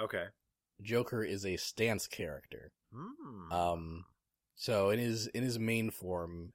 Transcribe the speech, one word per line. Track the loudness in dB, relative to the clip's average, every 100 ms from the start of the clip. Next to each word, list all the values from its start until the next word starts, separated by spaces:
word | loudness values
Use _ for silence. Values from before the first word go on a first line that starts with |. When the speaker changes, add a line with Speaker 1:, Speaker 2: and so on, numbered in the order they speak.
Speaker 1:
Okay. | -2 -2 -4 -10 _ _ _ -10
Speaker 2:
Joker | 0 2 2 0
is | 0 0 0
a | -2
stance | -2 2 2 2 -2
character. | -4 -6 -6 -12 -14 -16 _ _
Speaker 1:
Hmm. | -12 -12 -12 -12 -10 -2
Speaker 2:
Um, | 2 2 2 -2 -8 -12 _ _ _ _ -8
so | 2 4 6
in | 4
his, | 2 0 -2
in | 0
his | 0 2
main | 2 2 2
form, | -2 -2 -2 -2 -6 -10